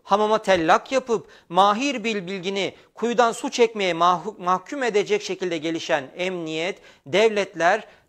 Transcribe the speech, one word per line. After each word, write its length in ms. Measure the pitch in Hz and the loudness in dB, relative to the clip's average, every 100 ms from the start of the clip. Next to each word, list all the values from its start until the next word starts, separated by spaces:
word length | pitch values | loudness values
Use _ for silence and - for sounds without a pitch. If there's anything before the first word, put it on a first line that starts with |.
hamama 400 | - 202 214 214 | -2 0 2 2
tellak 500 | 208 180 160 220 - | 2 2 4 2 2
yapıp 360 | 262 247 214 - - _ | -4 -2 -4 -6 -20 _
mahir 560 | 175 202 214 285 247 | 2 4 2 -2 -4
bir 220 | 226 208 175 | -4 -4 -6
bilgini 480 | 196 175 196 160 - _ | -6 -4 -4 -4 -8 _
kuyudan 380 | - 233 233 233 | -6 0 2 2
su 180 | - 277 | 0 -6
çekmeye 420 | - 226 220 185 | 2 2 2 -2
mah-, 460 | 165 175 175 196 - | 2 2 2 -2 -6
mahkum 440 | 180 185 - 294 | -2 -2 -2 -4
edecek 400 | 240 202 170 208 | 0 0 0 -2
şekilde 360 | 202 175 185 165 | -4 -6 -4 -4
gelişen 460 | 160 165 - 151 131 165 | -4 -6 -2 -2 -2 -8
emniyet, 640 | 185 180 160 160 180 196 - _ 139 | -6 -6 -6 -6 -6 -8 -16 _ -2
devletler 760 | 180 220 208 190 165 170 214 - _ | 2 2 2 -4 0 2 2 -4 _